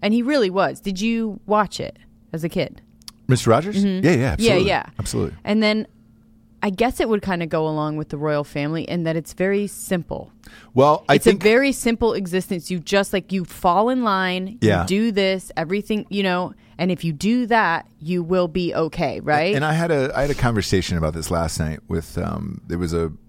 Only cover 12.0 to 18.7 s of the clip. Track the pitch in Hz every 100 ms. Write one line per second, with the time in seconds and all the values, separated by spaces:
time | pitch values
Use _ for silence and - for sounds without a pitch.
12 | 233 180 185 185 180 185 - 180 151 202
13 | 196 202 - 190 175 - 190 175 226 262
14 | 233 190 185 180 185 226 110 95 90 196
15 | 226 202 190 190 - - 165 202 208 214
16 | - 202 196 180 180 - - - 175 175
17 | 165 147 190 247 240 226 190 165 - _
18 | 151 180 165 185 180 170 170